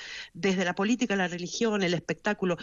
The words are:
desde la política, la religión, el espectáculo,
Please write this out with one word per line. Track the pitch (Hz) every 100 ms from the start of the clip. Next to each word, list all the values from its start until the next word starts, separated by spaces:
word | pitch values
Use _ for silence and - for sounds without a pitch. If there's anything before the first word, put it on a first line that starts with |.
| - - - -
desde | 196 185
la | 180 180
política, | 202 247 240 196
la | 180
religión, | 175 175 - 226 208
el | 190 165
espectáculo, | - 160 208 214 185 165